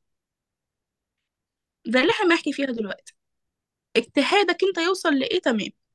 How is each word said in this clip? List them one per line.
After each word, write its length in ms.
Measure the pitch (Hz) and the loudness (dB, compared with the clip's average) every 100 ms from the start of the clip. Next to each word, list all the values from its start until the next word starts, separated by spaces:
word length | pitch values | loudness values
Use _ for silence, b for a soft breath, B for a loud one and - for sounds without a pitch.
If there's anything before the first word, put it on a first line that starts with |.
| _ _ _ _ _ _ _ _ _ _ _ _ _ _ _ _ _ _ - | _ _ _ _ _ _ _ _ _ _ _ _ _ _ _ _ _ _ -2
زي 140 | 247 | 2
اللي 120 | 302 | 2
إحنا 140 | 453 381 | 2 2
بنحكي 240 | 330 - | 2 0
فيها 140 | 277 277 | -4 -4
دلوقتي، 480 | 233 208 - - _ _ _ _ _ _ _ _ - | -6 -8 -10 -16 _ _ _ _ _ _ _ _ -4
اجتهادك 600 | 240 - 262 392 381 349 | -2 -2 2 2 2 0
أنت 140 | 392 370 | -2 0
يوصل 360 | 330 370 349 | -2 0 0
لإيه، 260 | 285 262 370 | 0 0 -2
تمام. 280 | 302 226 - - _ | 0 -2 -4 -10 _